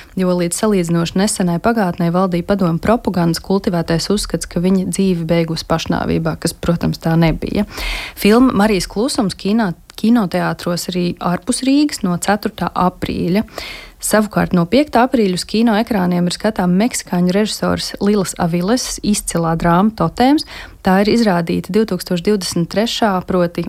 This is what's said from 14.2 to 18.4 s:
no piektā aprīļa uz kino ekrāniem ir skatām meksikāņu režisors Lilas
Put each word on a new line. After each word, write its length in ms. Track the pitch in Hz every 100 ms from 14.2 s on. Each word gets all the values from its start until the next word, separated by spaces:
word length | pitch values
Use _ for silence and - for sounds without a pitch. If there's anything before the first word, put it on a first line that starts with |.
| 208 - 170
no 140 | 180 170
piektā 380 | 247 302 233 254
aprīļa 320 | 262 202 180
uz 60 | -
kino 300 | 214 233 208
ekrāniem 480 | 233 208 180 175 175
ir 80 |
skatām 380 | - 214 220 180
meksikāņu 560 | 180 240 - - 175 180 190
režisors 560 | 214 - 165 - - -
Lilas 300 | 202 208 185 -